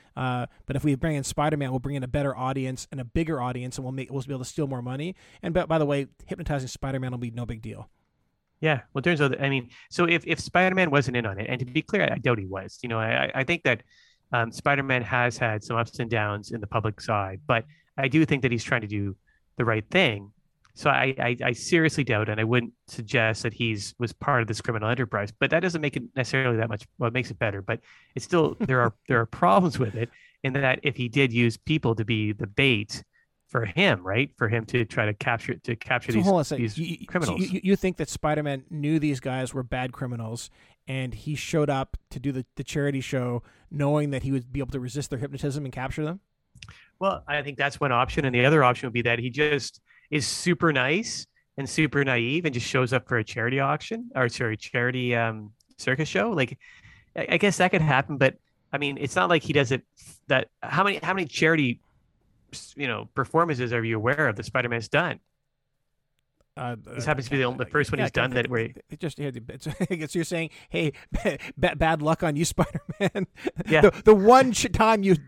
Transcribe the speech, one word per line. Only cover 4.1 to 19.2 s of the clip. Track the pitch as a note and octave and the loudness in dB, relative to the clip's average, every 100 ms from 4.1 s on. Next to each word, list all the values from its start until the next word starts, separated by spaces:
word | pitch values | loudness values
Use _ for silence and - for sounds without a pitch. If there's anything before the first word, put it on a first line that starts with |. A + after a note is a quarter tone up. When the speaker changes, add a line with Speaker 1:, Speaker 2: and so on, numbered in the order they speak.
Speaker 1:
we'll | C#3 | -6
be | C3 | -6
able | C3+ | -8
to | B2+ | -6
steal | - C#3+ | -4 -2
more | C3 | -2
money. | B2 C3 D#3+ F#3 - - | -6 -6 -8 -10 -18 -10
And | - | -2
by, | E3+ E3 | 0 2
by | D#3+ | 2
the | |
way, | D3 C#3+ C3+ _ - | 2 0 -2 _ -14
hypnotizing | F3+ D#3+ C#3+ C3 | -8 -4 -4 -4
Spider-Man | - C#3 C3+ B2+ | -8 -6 -4 -6
will | B2 | -6
be | A#2+ | -6
no | A2+ | -8
big | A#2 A#2 | -8 -8
deal." | A2 G#2 G#2+ _ _ _ _ _ _ _ | -10 -14 -16 _ _ _ _ _ _ _
Speaker 2:
Yeah, | D#3 C#3 - | 0 0 -2
well, | C#3 | -2
it | |
turns | D3 D#3+ | 0 2
out | C#3+ | 2
that, | - | 2
I | C#3 | 0
mean, | C3+ A#2+ - - | -2 -4 -14 -10
so | - F3 | 0 2
if, | E3+ - | 2 0
if | E3 | -4
Spider-Man | - F3 F#3 F#3 F3 | 0 2 4 4 4
wasn't | C#3+ B2 B2 | 4 2 0
in | A2+ | -2
on | F#2+ | -4
it, | - | -6
and | B2 | -4
to | B2 | -2
be | C3+ | -4
clear, | - G3+ | -2 0
I, | E3+ | 0
I | - | 0
doubt | B2+ A2+ | 0 0
he | F#2+ | -2
was. | F#2+ F#2+ - | -8 -10 -12
You | A#2+ | -6
know, | A2+ | -2
I, | A2 B2+ - | 0 0 0
I, | C3 | -2
I | |
think | C3 E3+ | -2 0
that, | C#3 A#2 - _ _ _ _ | 2 0 -4 _ _ _ _
um, | A#2+ A2+ | -2 -2
Spider-Man | - - C#3 C3+ B2+ | -2 0 2 2 0
has | A2+ B2+ B2 B2 | 0 0 0 0
had | A#2+ G#2+ | -2 -2
some | - A#2 | -4 -2
ups | A2+ - | -2 -4
and | A#2 | -2
downs | A#2 G#2 G2+ G2+ | 0 -2 -4 -8
in | A2+ | -10
the | G#2 | -4
public's | A#2 G#2+ G#2 - | -2 -2 -6 -2
eye, | G#2+ F#2+ F#2+ - | -2 -2 -8 -2
but | A#2 - - _ - | -2 -2 -16 _ -4
I | C3+ | 0
do | D3+ | 2
think | D#3 C#3+ | 2 2
that | B2+ | 0
he's | A#2 | -2
trying | - B2 | 0 -2
to | G#2 | -2
do | G#2 G2+ F#2+ | -4 -4 -6